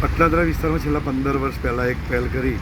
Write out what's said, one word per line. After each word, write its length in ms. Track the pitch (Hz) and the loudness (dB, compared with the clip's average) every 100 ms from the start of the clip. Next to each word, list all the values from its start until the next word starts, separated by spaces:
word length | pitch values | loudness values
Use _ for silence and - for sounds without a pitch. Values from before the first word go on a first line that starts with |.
અટલાદરા 420 | 147 - 165 165 170 | 0 4 4 4 2
વિસ્તારમાં 320 | 151 165 160 | 0 0 0
છેલ્લા 180 | 147 147 | 0 -2
પંદર 380 | 147 131 135 139 | 0 -2 0 0
વર્ષ 220 | 135 127 | -2 -2
પહેલાં 300 | 127 120 123 | -2 0 0
એક 100 | 123 - | -2 -2
પહેલ 160 | 127 123 | -2 0
કરી 280 | 123 131 107 | -2 -2 -2